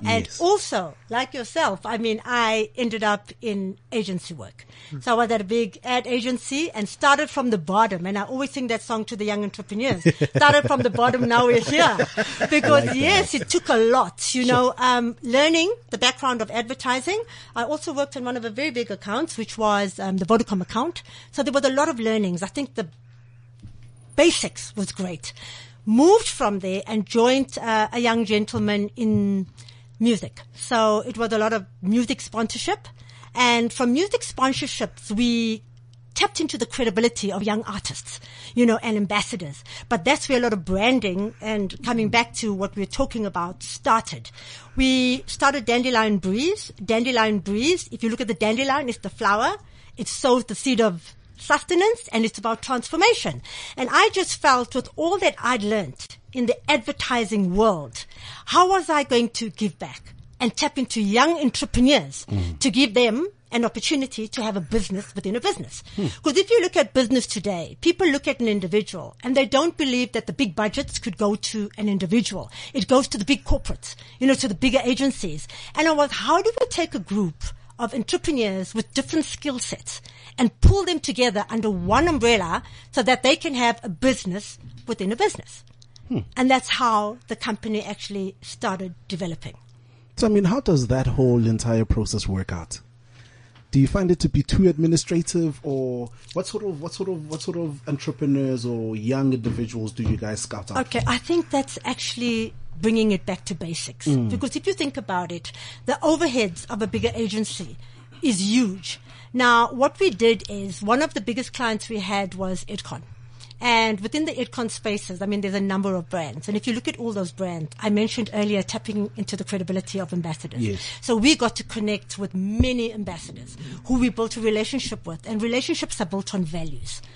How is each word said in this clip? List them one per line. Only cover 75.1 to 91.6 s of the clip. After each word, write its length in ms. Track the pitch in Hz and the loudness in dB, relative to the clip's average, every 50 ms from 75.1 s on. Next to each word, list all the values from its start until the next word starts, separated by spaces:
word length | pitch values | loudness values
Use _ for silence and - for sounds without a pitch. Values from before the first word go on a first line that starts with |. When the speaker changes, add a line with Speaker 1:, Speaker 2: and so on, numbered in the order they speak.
| - - - 175 151 151 - - - - - - - | 0 -2 -6 -6 -6 -8 -10 -12 -16 -16 -16 -6 -2
Speaker 1:
And 140 | 294 311 330 | 2 2 4
I 40 | |
was, 180 | 311 294 294 277 | 4 4 2 0
how 300 | - - 196 247 311 370 | 0 -4 0 2 2 4
do 100 | 381 453 466 - | 4 2 2 0
we 60 | 523 | -2
take 280 | - - - 330 330 - | 0 0 -2 -2 -2 -2
a 40 | 247 | -8
group 440 | 175 - 196 214 202 170 151 - - - - - - - - - | -6 -2 -2 0 0 0 -2 -6 -10 -10 -10 -12 -18 -20 -8 -6
of 160 | 240 214 - | -6 -4 -2
entrepreneurs 800 | 269 208 - - 349 - 339 302 254 226 202 190 285 185 - - | -4 -2 -2 -2 0 0 0 0 2 2 0 0 -2 -6 -4 -4
with 180 | 226 - - | -4 -4 -2
different 320 | - 262 262 - - 320 294 | -2 -4 -4 0 0 0 0
skill 340 | - - - - 294 262 247 | -2 -6 -6 -6 -6 -4 -4
sets 440 | - - - - - - - - - - - - - - - | -6 -8 -8 -10 -10 -14 -14 -14 -16 -20 -20 -20 -20 -16 -2
and 220 | - 247 226 - _ | 0 0 0 2 _
pull 240 | - - 381 403 370 | 6 8 8 6 2
them 160 | 359 349 302 | 0 -2 -2
together 440 | - - 208 240 247 247 185 208 - - | -2 -4 0 2 2 2 2 0 -4 -2
under 220 | - 226 214 214 | -4 -2 0 0
one 360 | 202 180 175 180 208 254 320 349 | -2 -2 0 2 4 4 4 4
umbrella 540 | 320 254 220 233 233 208 180 165 175 233 - - - - - - | 2 4 4 4 4 4 2 0 -2 -4 -4 -8 -18 -20 -20 -4
so 100 | - 285 | -2 0
that 200 | 226 254 254 233 | 4 4 2 4
they 120 | - 254 302 | 4 2 2
can 180 | - - 330 277 | 4 0 -4 0
have 260 | 247 247 233 - - | 2 2 2 0 0
a 60 | - 233 | -6 -10
business 720 | 170 - - 262 254 - - 190 175 208 - - - - - - - - - | -6 0 2 2 2 2 -2 -6 -6 -6 -8 -12 -18 -18 -18 -18 -18 -16 -8
within 240 | - 226 - - 190 | -8 -6 -4 -2 -4
a 60 | 233 | 0
business? 480 | 233 392 403 - - - - - - - - - - - - - - - - | 2 2 2 2 -2 -14 -16 -18 -20 -20 -20 -20 -20 -20 -20 -20 -20 -10 -4
Speaker 2:
Hmm. 100 | 262 135 92 - - | -4 -4 -4 -4 -2
Speaker 1:
And 140 | - 254 262 | 0 4 4
that's 180 | 262 254 - - | 4 4 2 -2
how 480 | - - 262 233 220 208 208 208 226 247 - - | -2 0 2 4 4 2 2 0 -6 -10 -10 -10
the 80 | 226 | -10
company 460 | 220 - 240 214 208 - 220 214 208 | -6 -4 -6 -6 -6 -4 -4 -4 -4
actually 540 | - - - - - - 202 196 190 190 - - | -4 -6 -10 -10 -10 -10 -8 -6 -6 -6 -8 -12
started 520 | - - - - - 220 190 180 190 185 170 - - - | -16 -18 -12 -6 -4 -4 -4 -4 -6 -10 -10 -14 -10 -10
developing. 460 | 196 160 190 170 165 - - - - - - - - - - - - - - - - | -6 -6 -4 -6 -6 -8 -12 -14 -16 -16 -20 -20 -20 -20 -20 -20 -20 -20 -20 -18 -2
Speaker 2:
So, 100 | - 240 | 0 2
I 40 | 220 | 4
mean, 140 | 214 202 202 | 6 6 4
how 160 | 170 214 277 | 4 2 2
does 280 | - - 175 139 123 107 | 2 4 4 4 4 2
that 180 | 127 131 131 | 2 2 2
whole 400 | 127 110 - 131 127 120 120 113 | 0 2 4 4 6 6 6 4
entire 400 | 113 113 110 | 4 2 2